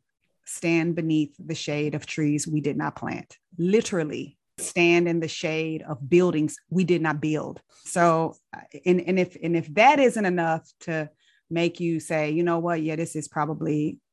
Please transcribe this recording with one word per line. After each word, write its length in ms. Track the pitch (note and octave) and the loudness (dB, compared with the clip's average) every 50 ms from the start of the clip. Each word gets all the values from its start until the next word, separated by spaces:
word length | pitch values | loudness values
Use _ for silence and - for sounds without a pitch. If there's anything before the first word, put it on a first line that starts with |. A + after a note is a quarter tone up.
| _ _ _ _ _ _ _ _ _ | _ _ _ _ _ _ _ _ _
stand 480 | - - - - E3+ E3 E3 D#3+ E3+ E3+ | -16 -12 -6 -2 0 2 2 2 0 -2
beneath 400 | E3 D#3+ D#3+ D#3 D#3 D3+ D3 _ - - | -2 0 0 2 2 0 0 _ -14 -12
the 120 | D3+ D#3+ | -10 -10
shade 400 | D3+ - - D3 D3 D3 D3+ D3 | -8 -6 -4 -2 -2 -2 -2 -4
of 100 | D3+ - | -4 -8
trees 420 | - - - D#3 D3 D3 D3 - - | -8 -4 -2 0 0 0 0 -2 -2
we 140 | D#3 D3+ | -2 -2
did 160 | D3 D#3 C#3 - | -2 -2 -2 -2
not 180 | D#3 D3+ - | -4 -6 -6
plant, 420 | - - C#3 - - - _ - _ _ _ _ - | -6 -8 -8 -8 -8 -10 _ -20 _ _ _ _ -2
literally 800 | E3 F3+ G3 A3+ - - G#3 F3 D#3 D3+ - A#2+ C3 - - _ _ _ _ - | 0 2 4 2 2 2 -2 -2 -2 -4 -4 -8 -10 -12 -14 _ _ _ _ -12
stand 480 | - - - F#3 F3 E3+ E3+ F3 F3 F3 | -10 -6 0 2 4 6 6 6 4 2
in 120 | E3 E3+ | 2 0
the 60 | D#3+ D#3 | -2 -4
shade 540 | - - - D#3+ D#3 D#3 D#3+ D#3+ D#3+ D#3 | -6 -6 -6 -4 -2 -2 -4 -4 -4 -8
of 260 | - - D#3+ A#2 C#3 C3 | -8 -8 -10 -8 -4 4
buildings 500 | F3 F3 F3+ F3+ E3 D#3 D3+ D3 - - _ - | 4 4 6 4 2 2 0 -2 -4 -8 _ -4
we 140 | - F3+ F#3+ | 0 0 2
did 180 | D#3 F3 E3 | 4 2 2
not 180 | D#3+ D#3+ D3+ D3+ | 2 0 -2 0
build. 420 | C#3+ D#3 D#3 D3 - - - - _ _ _ _ - | -2 -2 -2 -2 -4 -6 -10 -14 _ _ _ _ -14
So, 500 | - - F#3 E3+ E3+ E3 D#3+ E3 D#3+ - _ _ _ - | -6 0 2 4 4 4 2 0 -2 -4 _ _ _ -20
uh, 40 | - - - - D3 - | -20 -20 -18 -16 -6 2
and, 160 | F3+ F3+ F3+ | 2 2 2
and 160 | - - F#3 F#3+ | 2 0 0 0
if, 180 | F3+ F3+ - - | 0 -2 -4 -8
and 140 | - E3 E3+ E3 | -4 -2 -2 -2
if 160 | D#3+ D#3 D3 | -2 -2 2
that 260 | E3+ G#3+ C4 D4+ C#4 | 6 6 6 8 8
isn't 260 | C#4 A#3+ A3+ A3+ G#3 | 6 4 4 2 0
enough 440 | F#3 F3+ F3 E3 E3 D#3+ E3 - _ _ _ | 0 0 0 0 0 0 -2 -4 _ _ _
to 280 | - - E3 D#3+ D3+ D3 _ _ _ _ _ _ _ - | -8 -6 -4 -4 -4 -6 _ _ _ _ _ _ _ -6
make 300 | E3 E3 E3+ E3+ E3+ - | -2 0 0 0 0 0
you 200 | F3 E3+ E3 D#3+ | -2 -2 -2 -2
say, 300 | D#3+ - E3+ D#3 D3+ D3+ | -4 -2 -2 0 0 0
"You 140 | D3+ E3 F3 | 0 0 2
know 160 | F3 E3+ E3+ | 2 2 0
what? 240 | E3 F3 E3+ D#3+ D#3 | 0 0 -2 -2 -2
Yeah, 120 | D#3 D#3 | -2 -2
this 200 | D#3 E3 D#3+ - | -4 -4 -4 -4
is 120 | D#3+ D3+ - | -8 -8 -6
probably 720 | - D#3+ D3 D3+ D#3 D#3 D#3 D#3 D3+ D3+ D3+ D#3 - - _ _ | -4 -2 -2 -2 -2 -4 -2 -2 0 0 0 -2 -4 -8 _ _